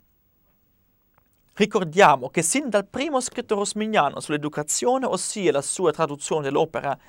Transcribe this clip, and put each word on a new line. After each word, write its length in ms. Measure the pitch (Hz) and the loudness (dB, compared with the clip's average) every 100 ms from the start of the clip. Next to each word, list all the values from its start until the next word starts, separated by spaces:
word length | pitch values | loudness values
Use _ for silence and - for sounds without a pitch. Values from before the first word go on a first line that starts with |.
| _ _ _ _ _ _ _ _ _ _ _ _ _ _ _ - | _ _ _ _ _ _ _ _ _ _ _ _ _ _ _ -2
Ricordiamo 720 | 214 208 170 175 175 135 123 | 0 0 0 6 6 6 0
che 100 | 175 | -2
sin 300 | 156 262 285 | 0 -2 0
dal 160 | 202 196 | -2 -2
primo 340 | 240 311 262 | -6 -4 -4
scritto 340 | 247 - 233 | -4 -8 -4
rosminiano 640 | 202 202 208 214 208 143 - | -4 -4 -4 0 4 4 2
sull'educazione, 840 | - 147 147 151 147 - 240 262 | -4 -4 -4 -6 -4 -2 0 0
ossia 480 | 262 185 - 220 170 | 0 -4 -4 -2 0
la 80 | 139 | 0
sua 320 | - - 170 | -2 -2 0
traduzione 520 | 151 156 143 - 160 | 0 -2 -4 -4 -4
dell'opera 540 | 139 147 156 131 143 131 | 0 0 0 -2 -6 -8